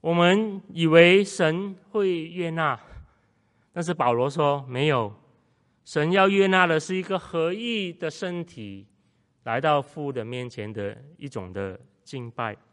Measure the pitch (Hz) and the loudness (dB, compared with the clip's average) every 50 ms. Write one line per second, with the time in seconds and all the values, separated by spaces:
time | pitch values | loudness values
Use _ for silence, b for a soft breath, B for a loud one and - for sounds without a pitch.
0 | - 160 170 170 175 175 185 208 220 214 196 196 - - - 165 165 160 156 165 | -2 0 2 4 6 6 6 4 2 -2 -6 -10 -14 -14 -4 0 2 6 8 10
1 | 170 175 185 196 202 196 - - 185 156 160 175 196 202 190 180 _ _ _ 220 | 10 10 8 6 4 2 -2 0 0 0 0 0 -6 -8 -12 -14 _ _ _ -2
2 | 202 190 180 165 160 165 170 180 175 165 165 165 160 151 127 113 b b b b | 0 0 -2 -4 -6 -10 -8 -8 -6 -6 -4 -2 -2 -2 -2 -4 b b b b
3 | b b b b b b b b b b b b b b _ 175 170 165 170 160 | b b b b b b b b b b b b b b _ -8 -6 -6 -2 0
4 | 143 123 120 117 127 143 143 170 151 143 143 143 135 131 123 123 143 156 147 127 | 0 2 2 2 0 -2 0 0 2 2 2 0 -4 -8 -4 -2 0 2 2 0
5 | 113 104 101 - _ _ _ _ _ _ _ _ _ _ _ _ _ - - 151 | -2 -4 -8 -14 _ _ _ _ _ _ _ _ _ _ _ _ _ -6 -2 -2
6 | 147 160 180 196 190 196 196 196 196 190 190 185 180 170 160 156 151 - 185 185 | 0 2 4 4 4 4 4 4 4 4 4 4 4 4 2 0 0 -2 -6 -6
7 | 185 175 190 180 - - - 170 160 165 180 208 233 240 233 214 196 180 165 _ | -4 -4 -6 -6 -6 -6 -4 -2 -2 -2 -2 -4 -6 -6 -4 -4 -4 -6 -8 _
8 | 175 160 - - - 185 175 175 165 170 - - 110 101 98 98 104 _ _ _ | -8 -10 -8 -8 -10 -8 -8 -8 -10 -10 -12 -14 -14 -14 -14 -16 -18 _ _ _
9 | _ _ _ _ _ _ _ _ _ 120 113 127 139 156 147 143 135 - - 160 | _ _ _ _ _ _ _ _ _ -4 -4 -2 0 0 0 0 -2 -4 -12 -10
10 | 147 143 135 123 113 113 123 127 127 123 - - 104 104 110 104 101 98 - - | -8 -6 -6 -6 -8 -8 -8 -10 -10 -10 -10 -10 -10 -10 -8 -8 -8 -8 -8 -12
11 | 135 143 165 _ - 139 - 110 95 90 92 98 98 95 92 - - _ _ _ | -20 -20 -20 _ -16 -12 -12 -12 -12 -10 -8 -8 -8 -8 -8 -12 -18 _ _ _
12 | _ - - 131 120 117 113 - 120 110 104 _ _ _ | _ -14 -12 -12 -12 -12 -10 -8 -8 -8 -8 _ _ _